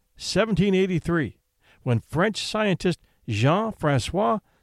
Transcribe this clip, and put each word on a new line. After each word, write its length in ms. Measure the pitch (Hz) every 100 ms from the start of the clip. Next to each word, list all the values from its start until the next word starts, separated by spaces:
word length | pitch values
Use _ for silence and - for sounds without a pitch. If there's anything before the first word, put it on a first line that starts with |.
| _ -
seventeen 580 | - 180 220 196 202
eighty-three, 640 | 185 190 175 - 170 123 - _ _ _ _
when 160 | - 117
French 440 | - 143 196 208
scientist 540 | - 214 214 180 185 165 _ _ -
Jean-François 1120 | 104 123 180 220 - 156 139 - 175 226 220 - _